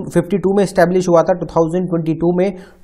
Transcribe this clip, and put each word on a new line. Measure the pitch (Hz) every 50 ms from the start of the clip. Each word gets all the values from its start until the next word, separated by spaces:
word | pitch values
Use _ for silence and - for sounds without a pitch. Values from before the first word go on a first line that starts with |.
| 190 -
फिफ्टी | - 175 170 - 202 196
टू | - 190 196
में | 202 196
एस्टैब्लिश | 185 - 196 170 175 185 185 180 185
हुआ | 170 165 160
था। | 190 185
टू | 175 170
थाउजेंड | 160 - 165 165 160 165 185 185 160
ट्वेंटी | 165 165 160 160 160
टू | 160 165 175 175 180
में | 185 196 185 - - - - -